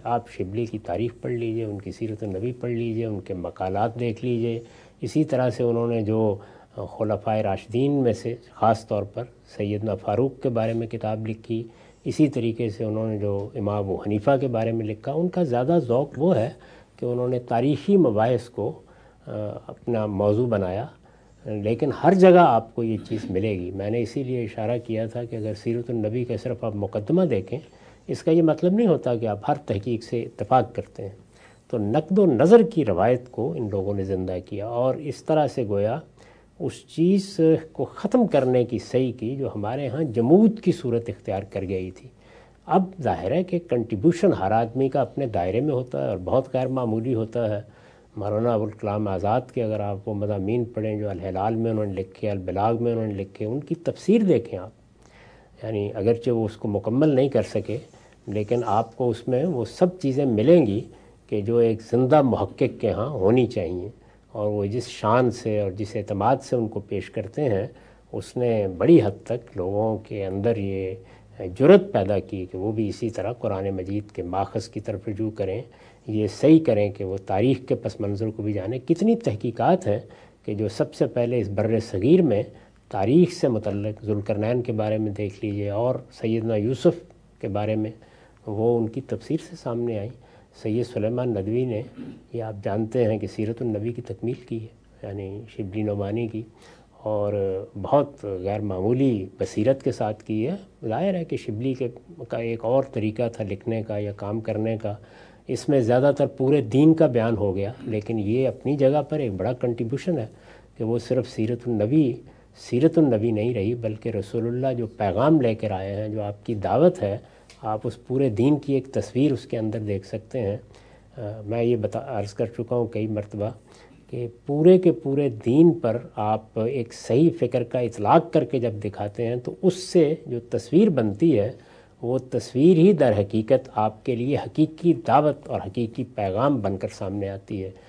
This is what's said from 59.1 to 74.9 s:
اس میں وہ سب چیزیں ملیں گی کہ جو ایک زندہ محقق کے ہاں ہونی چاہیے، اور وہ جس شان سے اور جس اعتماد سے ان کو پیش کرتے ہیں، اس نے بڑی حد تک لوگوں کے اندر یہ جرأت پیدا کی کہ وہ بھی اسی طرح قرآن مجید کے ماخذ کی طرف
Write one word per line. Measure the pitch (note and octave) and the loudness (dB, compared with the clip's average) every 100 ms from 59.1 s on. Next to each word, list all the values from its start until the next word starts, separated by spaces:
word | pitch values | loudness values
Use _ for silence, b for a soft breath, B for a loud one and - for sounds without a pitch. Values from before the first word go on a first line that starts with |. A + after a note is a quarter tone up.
اس | A2 - | -2 0
میں | B2+ | 0
وہ | F3 C3 | 0 -2
سب | A2 - F#3 F3+ | -4 0 0 0
چیزیں | C#3 C3 | -2 0
ملیں | C#3 G#2+ B2+ F3 A#2 | 2 4 6 6 6
گی | G2+ - B B B - | 0 -6 B B B -8
کہ | G#2+ | -4
جو | G2+ A#2 | 0 4
ایک | A#2 A2 | 4 2
زندہ | - A#2+ B2+ D3+ | 0 2 6 6
محقق | C3 G2 G2+ - - - | 6 2 -2 0 -2 0
کے | G#2+ | -2
ہاں | F2+ B2 | -2 -2
ہونی | C3 F#2+ B2 A#2+ | 0 4 4 4
چاہیے، | G#2+ F2 F2+ G2+ - b b b | 0 -4 -6 -8 -14 b b b
اور | A2+ G#2 | -6 -2
وہ | G#2 G2+ | -2 -2
جس | A#2 - | -4 -6
شان | - G#2+ B2 B2 | -4 2 4 2
سے | G#2 A2+ G#2+ | 0 -4 -2
اور | G2+ | -2
جس | F#2 G2+ A2 | -4 -6 -6
اعتماد | G2 G2 G#2+ C3+ | -4 -2 2 0
سے | - B2 | 0 -2
ان | A2 | -2
کو | G#2 | -6
پیش | - G2+ F2+ | -8 -8 -8
کرتے | - G#2+ - | -10 -8 -4
ہیں، | C#3+ G2 A#2+ - B B B | -2 0 -4 -10 B B B
اس | A2 - B2+ | -12 -8 -4
نے | B2 A2+ G2 F#2 | 0 0 -2 0
بڑی | B2+ E3 | 6 6
حد | G#2 G2+ | 6 -2
تک | - A#2+ - G2+ | -6 -8 -8 -8
لوگوں | F2+ G#2 A2 G#2 | -4 -2 -2 -2
کے | - G#2+ F#2+ | -6 -8 -6
اندر | G2 A2 G#2+ | -2 -2 -2
یہ | G2 F#2+ F#2 F#2+ - B B - F#2+ F#2 | -2 -4 -6 -8 -16 B B -12 -8 4
جرأت | C#3 G3 F#3+ | 8 8 8
پیدا | A2+ F#2+ G2 | 0 2 0
کی | - G2 F2+ | -2 -8 -8
کہ | F#2 | -6
وہ | G#2 | -4
بھی | A2 G#2 | -2 -4
اسی | - A2+ | -4 -6
طرح | G2 G2 | -4 -6
قرآن | B2 A#2 F#2+ G2 | -4 -4 -4 -4
مجید | F#2+ F#2 G#2 G#2 | -4 -4 -6 -8
کے | - | -10
ماخذ | F2 F#2 G2 A2 - | -6 -4 -4 -4 -8
کی | A2 | -10
طرف | G#2+ | -8